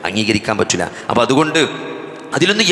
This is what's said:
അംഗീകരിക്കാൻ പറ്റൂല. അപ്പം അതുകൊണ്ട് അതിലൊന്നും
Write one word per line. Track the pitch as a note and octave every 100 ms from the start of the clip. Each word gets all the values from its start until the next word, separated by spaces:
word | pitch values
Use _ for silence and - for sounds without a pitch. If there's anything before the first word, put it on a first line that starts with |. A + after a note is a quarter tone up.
| E2+
അംഗീകരിക്കാൻ | G2 G#2+ G#2+ - G#2
പറ്റൂല. | G#2+ F2+ F2 - -
അപ്പം | A2+ A#2
അതുകൊണ്ട് | C3+ D#3 D#3+ C3+ - - - - - - F3
അതിലൊന്നും | F#3 G#3 F#3+